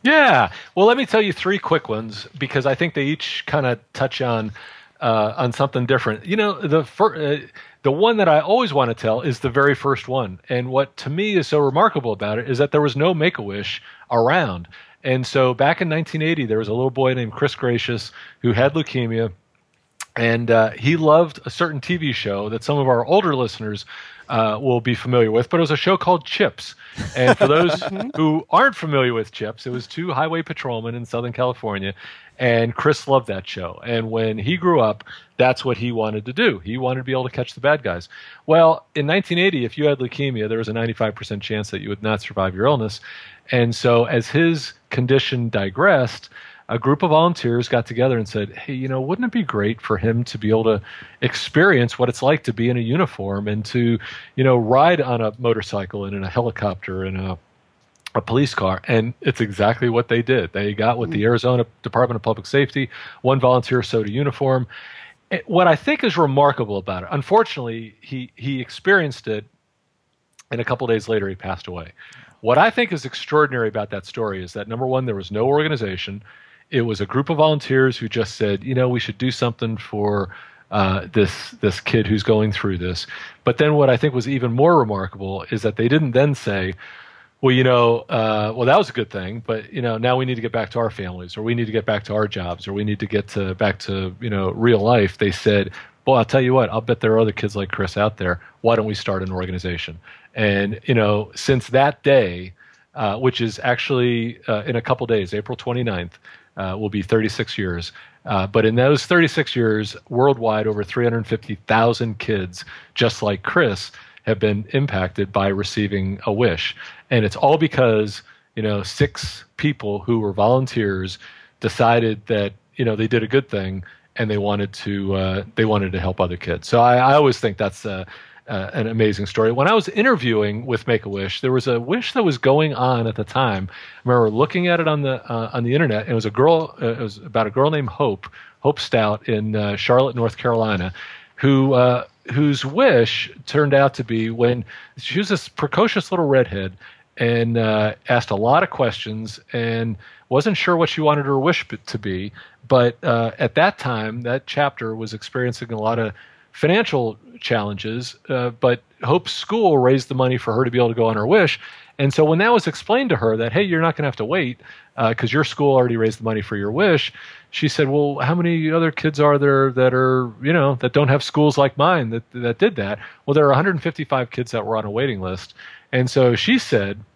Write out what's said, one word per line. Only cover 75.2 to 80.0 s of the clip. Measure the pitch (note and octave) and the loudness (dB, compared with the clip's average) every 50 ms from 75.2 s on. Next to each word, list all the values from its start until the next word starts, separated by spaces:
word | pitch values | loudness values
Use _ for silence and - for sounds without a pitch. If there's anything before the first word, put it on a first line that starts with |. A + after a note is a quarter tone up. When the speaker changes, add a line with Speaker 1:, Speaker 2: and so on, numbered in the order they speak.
| F#2 F2 | -6 -6
Speaker 1:
no | G#2 G#2 A2+ | -2 0 2
organization. | C3 C#3 D3 D3+ D#3 D#3 B2 A2+ G2 F#2+ F2+ - - G2+ G2+ - - - - - _ _ _ _ _ | 2 2 2 2 0 -2 -2 -4 -6 -6 -8 -10 -10 -12 -14 -14 -20 -20 -20 -20 _ _ _ _ _
It | - C3+ | -2 0
was | A#2 A#2 A2 F#2+ | 0 0 -2 -4
a | G2+ | -4
group | G2 - C3 C#3+ C#3 | -4 -2 -4 -2 -2
of | E3+ | 2
volunteers | D3 D#3 D#3 D#3 D3 - - C3+ C3 C3 C3 B2 | 2 4 4 4 0 -2 0 2 4 4 2 2
who | - A#2+ | -2 -8
just | A2 - A#2+ G#2+ G2 - | -6 -2 -2 -4 -4 -2
said, | - A2+ G#2 G2+ G2 G2+ | -2 -2 -2 -2 -2 -4
"You | C3 C3 | -4 -2
know, | B2+ B2+ | 0 0
we | B2+ B2 A#2+ | 0 0 -2
should | - - G#2 | -4 -6 -6
do | - B2+ B2+ | -4 -4 -4
something | B2 - C3 A#2+ A2+ - A#2+ A2+ A2 | -2 0 -2 -2 -2 -4 -6 -6 -6
for, | G#2 - - - G#2 | -8 -10 -10 -6 -4